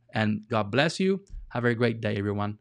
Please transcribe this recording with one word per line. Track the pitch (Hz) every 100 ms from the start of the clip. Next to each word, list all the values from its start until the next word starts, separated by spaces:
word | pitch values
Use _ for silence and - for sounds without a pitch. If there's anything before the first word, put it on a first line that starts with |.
| _
And | 113 107 107 -
God | 113 101
bless | 120 160 -
you. | 190 196 - - -
Have | 123 120
a |
great | 117 120 117
day, | 110 107
everyone. | 101 101 104 104